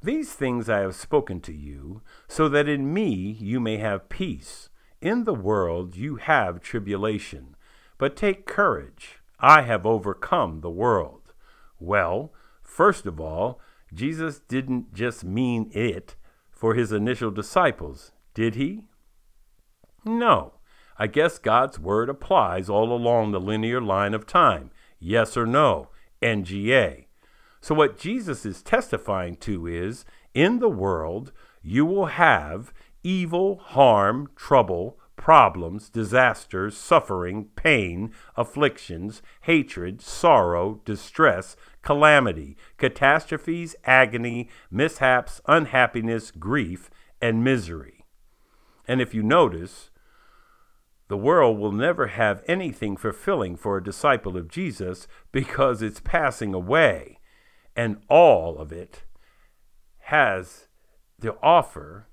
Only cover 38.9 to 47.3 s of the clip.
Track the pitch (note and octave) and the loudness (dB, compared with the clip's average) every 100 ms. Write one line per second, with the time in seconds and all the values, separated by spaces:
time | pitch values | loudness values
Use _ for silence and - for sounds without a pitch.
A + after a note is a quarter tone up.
38.9 | E2+ G2 A2 - - - E3 C#3 - F2 | -10 -10 -12 -20 -12 0 0 0 -8 -10
39.9 | G#2+ - - F3 C#3 F2 F2 F#2 G#2+ - | -10 -14 0 6 6 6 0 -2 -6 -8
40.9 | G#2 - - D#3 F2+ - - - - - | -10 -10 2 2 2 -6 -18 -20 -18 -2
41.9 | D3 D3+ D3 B2 D#2+ C#2+ - - - C3 | 4 6 6 4 -4 -10 -18 -20 -2 -2
42.9 | - C#3 D#3 - D#3 - E3+ E3 - - | 2 2 2 0 -10 -6 -8 -8 -10 2
43.9 | C3 B2+ A#2 A#2+ A#2 A#2+ - _ G#2 D3+ | 4 4 0 -4 -6 -8 -14 _ -2 -2
44.9 | - C3 B2+ B2 - - D#3 D3+ C3+ A#2+ | 0 2 2 0 -10 2 2 4 2 2
45.9 | A#2+ A2+ A#2 G#2+ E2+ F2+ C#3+ F#2+ F2+ - | 0 -4 -4 -6 -14 -6 -4 -4 -10 -16
46.9 | - - - A#2 | -20 -20 -6 -2